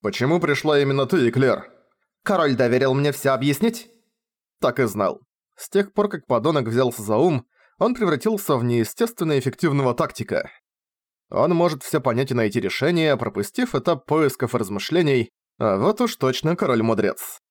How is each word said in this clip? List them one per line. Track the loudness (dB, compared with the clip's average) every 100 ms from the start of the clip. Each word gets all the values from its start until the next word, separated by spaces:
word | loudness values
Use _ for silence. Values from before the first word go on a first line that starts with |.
«Почему | -6 -2 0 0
пришла | 0 0 2 2
именно | 2 0 0
ты, | 2 2
Эклер?» | 2 2 0 -6 _ _ _ _ _
«Король | -2 0 0
доверил | 2 2 2 2
мне | 2 0
все | 0 -2
объяснить». | 0 0 0 0 -2 -16 _ _ _ _ _ _ _
Так | -2 0
и |
знал. | -2 0 -2 -2 _ _ _ _
С | -2
тех | -2 0
пор, | 0 -2
как | -4 _
подонок | 0 2 0 0
взялся | 0 0 -2
за | -2 2
ум, | 2 2 -6 _ _ _
он | -2
превратился | 0 0 0 0 -2 0 0
в |
неестественно | 2 0 0 -2 -4 -2 0 0
эффективного | -2 -2 0 2 0
тактика. | 0 -4 -4 -4 -4 -4 -14 _ _ _ _ _ _ _
Он | -2 0
может | 2 0 -2
все | -4 -2
понять | 0 0 0
и |
найти | 0 0 0
решение, | -4 -2 0 2 2 0
пропустив | -2 -4 -6 -4 -2
этап | -2 -2 -2 0
поисков | 2 2 0 -4
и | -2
размышлений, | -4 -6 -2 0 2 2 0 _ _ _
а | 0 2
вот | 0 0
уж | -2 0
точно | -2 0 -2 -2
король-мудрец. | 0 2 2 2 0 -2 -10 -16 _